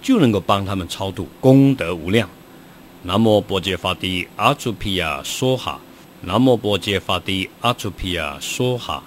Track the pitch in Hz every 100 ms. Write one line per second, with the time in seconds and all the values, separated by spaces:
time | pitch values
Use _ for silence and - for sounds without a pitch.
0 | - 254 131 101 85 101 98 98 85 -
1 | 98 95 90 - 131 135 139 135 82 90
2 | 80 110 107 - - - - - - -
3 | 90 98 113 107 - 95 90 92 95 90
4 | 92 92 87 - 107 143 127 101 107 92
5 | 82 69 - - 131 131 - 67 - -
6 | - - - 101 131 117 104 101 92 95
7 | - 90 85 95 92 - 117 123 107 90
8 | 98 85 76 71 - - 127 123 - 73